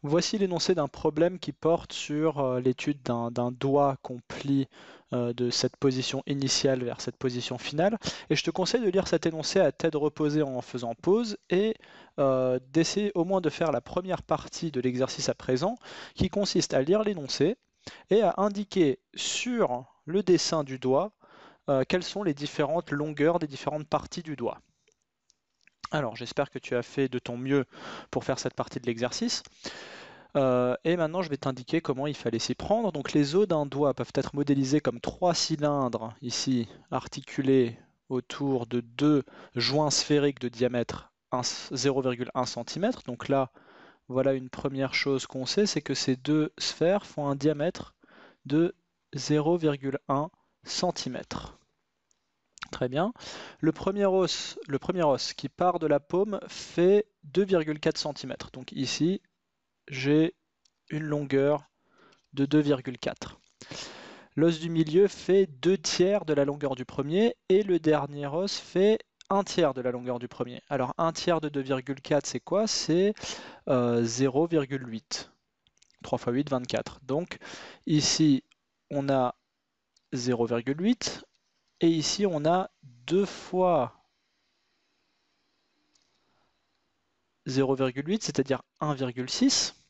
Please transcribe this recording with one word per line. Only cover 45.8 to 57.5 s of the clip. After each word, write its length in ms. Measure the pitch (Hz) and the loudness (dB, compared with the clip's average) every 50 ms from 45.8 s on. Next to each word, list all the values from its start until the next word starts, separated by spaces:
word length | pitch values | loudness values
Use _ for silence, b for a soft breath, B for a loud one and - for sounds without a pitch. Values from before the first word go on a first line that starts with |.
| - | -2
que 100 | - 139 | -2 -4
ces 220 | - - - 131 | -2 0 0 0
deux 360 | 127 127 147 151 156 151 156 _ | 0 0 0 2 2 2 0 _
sphères 480 | - - - - - 156 170 190 208 - | -6 -8 -6 -2 2 2 2 2 2 -2
font 220 | - - - 147 | -6 -8 -6 -4
un 80 | 143 139 | -2 -2
diamètre 600 | 139 139 151 151 147 147 175 - - - - _ _ B B B B B B B B B | 2 2 0 2 2 -2 -4 -4 -6 -14 -16 _ _ B B B B B B B B B
de 280 | 135 139 156 170 180 - _ _ _ _ _ _ _ - | 0 2 2 2 2 0 _ _ _ _ _ _ _ -12
zéro 440 | 143 - - 147 151 147 160 175 | -10 -2 0 0 2 4 2 2
virgule 420 | 175 160 151 143 143 131 139 131 139 _ | 2 2 0 0 0 -4 -6 -6 -6 _
un 240 | - 135 139 151 180 _ _ _ _ _ _ _ | -2 -2 -2 -2 -4 _ _ _ _ _ _ _
centimètre. 960 | - - - - 180 170 - - 131 123 - - _ - - - - - _ _ _ _ _ _ _ _ _ _ _ _ _ _ _ _ _ _ _ _ - - - | -8 -4 -2 -2 -2 -2 -4 -8 -8 -8 -8 -10 _ -10 -10 -10 -12 -16 _ _ _ _ _ _ _ _ _ _ _ _ _ _ _ _ _ _ _ _ -18 -14 -14
Très 180 | - - 131 123 | -6 -4 -4 -2
bien. 240 | 127 143 175 220 247 B B B B B B B B B | 0 -2 -2 -2 -4 B B B B B B B B B
Le 120 | - 160 | -2 -2
premier 360 | 156 - - 196 196 202 202 | 0 0 -2 -2 0 2 2
os, 500 | 196 185 190 185 165 - - - - - - - | 4 4 4 2 2 0 -4 -8 -10 -12 -14 -8
le 120 | - 139 131 | -4 -4 -4
premier 240 | - - 180 180 165 | -2 -2 -2 2 4
os 300 | 147 135 123 - - - | 4 4 2 0 -6 -8
qui 140 | - - | -8 -10
part 300 | 139 _ - 180 180 175 | -10 _ 0 2 2 2
de 80 | 170 160 | 2 2
la 140 | 151 147 143 | 2 2 2
paume 400 | - _ - 180 202 220 202 - - | 2 _ 0 0 0 0 -2 -8 -8
fait 580 | - - - - - - - 175 185 202 208 202 _ _ _ _ | -10 -14 -14 -14 -6 0 4 6 6 6 6 4 _ _ _ _
deux 220 | 151 135 185 202 | -4 0 0 2
virgule 340 | 190 | 4